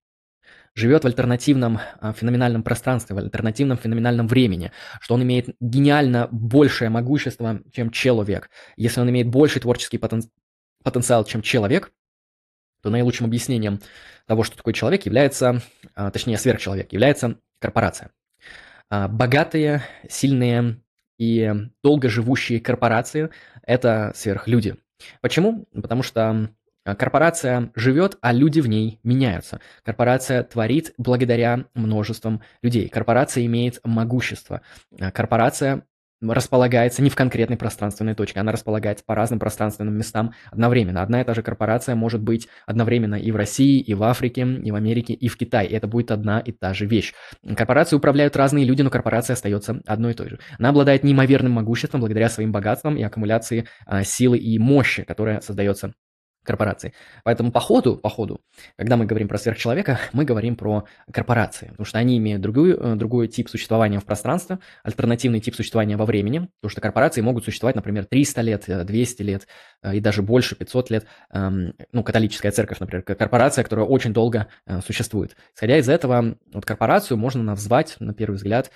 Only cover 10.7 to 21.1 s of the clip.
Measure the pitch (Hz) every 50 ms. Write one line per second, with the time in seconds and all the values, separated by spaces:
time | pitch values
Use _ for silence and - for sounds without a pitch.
10.7 | _ _ _ 131 - 120 120 - 123 113 107 - - 113 - - - 120 104 98
11.7 | 135 196 - - _ _ _ _ _ _ _ _ _ _ _ _ _ _ _ _
12.7 | _ _ - 104 110 123 123 123 120 - 117 113 117 120 - - 127 113 107 104
13.7 | 101 101 - - - - - - - _ _ - 110 110 110 - - - - 117
14.7 | 113 - - 131 185 196 - 196 107 127 147 135 135 - 131 123 123 123 - -
15.7 | _ _ - - _ - 101 98 - - - 123 110 101 - 127 107 101 - 95
16.7 | 98 95 95 - - 95 120 143 143 - 131 117 113 - _ _ _ _ - 107
17.7 | - 113 110 90 - - - - - _ _ _ _ _ - - - - - -
18.7 | - - _ _ 104 101 98 98 107 113 127 123 127 143 165 - - 156 151 147
19.7 | 147 143 117 - - - - - - - - 135 139 127 123 120 120 120 120 117
20.7 | 110 - _ _ _ _ _ _